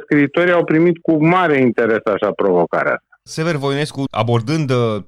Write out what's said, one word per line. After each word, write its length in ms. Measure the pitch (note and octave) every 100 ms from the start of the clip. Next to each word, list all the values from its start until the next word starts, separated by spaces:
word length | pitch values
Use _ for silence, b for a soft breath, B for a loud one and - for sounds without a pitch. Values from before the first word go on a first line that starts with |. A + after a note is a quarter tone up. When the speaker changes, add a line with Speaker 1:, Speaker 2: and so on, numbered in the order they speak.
Speaker 1:
scriitorii 500 | - D3 C#3+ E3 F3
au 120 | F3 E3
primit 340 | D#3 F3 E3+
cu 240 | - D#3+ D#3+
mare 340 | F3+ F3 C#3+
interes 400 | B2+ A2 A#2 A2 A2+
așa 260 | G2 G#2
provocarea 640 | F2+ G2 F2+ E2+ E2 C#2+
asta. 240 | - - _
Speaker 2:
Sever 320 | - - D#3+ D3+
Voinescu, 500 | C#3 C#3 D3+ - C#3
abordând, 600 | - A2+ A#2 A2 D#3+ C#3+
uh, 320 | B2+ A#2 G#2+